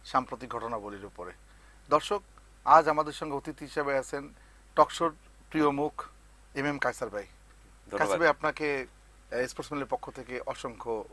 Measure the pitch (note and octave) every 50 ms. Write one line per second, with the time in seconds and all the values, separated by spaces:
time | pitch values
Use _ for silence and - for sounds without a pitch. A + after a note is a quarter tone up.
0 | - - - C3 B2+ - C3 A2+ B2+ A#2 A#2 A#2 A2 A#2 A#2+ G#2+ G2+ G#2 G2+ G2
1 | G2+ G2 - - F2 F2+ F2+ - - - - - - - - - - - C#3+ D#3
2 | - - G#3 G3+ - - - - - - - - - B2+ C#3+ D#3+ D#3 D#3 D3+ D3+
3 | D3+ D3+ C#3+ - D#3 D#3 C#3+ C#3 - D#3 C#3+ - D3+ C3 - D#3 D3 C#3+ C#3 C3+
4 | B2+ - - C#3+ C#3 - - - - - - - - - - - D3+ - - -
5 | E3+ E3 D3+ - - - - - - - - D#3 D3+ D3 C#3 C#3+ D3 D3 - -
6 | - - - - - - - - - - - D3 C3+ D3 C#3+ C3+ - B2 A#2 -
7 | B2+ G#2+ F#2+ G#2 G2 - - - - - - - - - - - - - - -
8 | D#3 - F#3+ E3+ E3+ D#3 D3 - - D#3 C#3+ - D#3 D3 C#3+ C3+ B2+ - - -
9 | - - - - - - A2+ A#2+ B2+ B2+ - - D3 - D3+ C#3+ C3+ - C3+ -
10 | - C3 - C3+ B2 A2+ B2+ B2 - C3+ B2+ - - B2+ A2+ G#2+ - A#2+ A2+ G#2+
11 | F#2+ -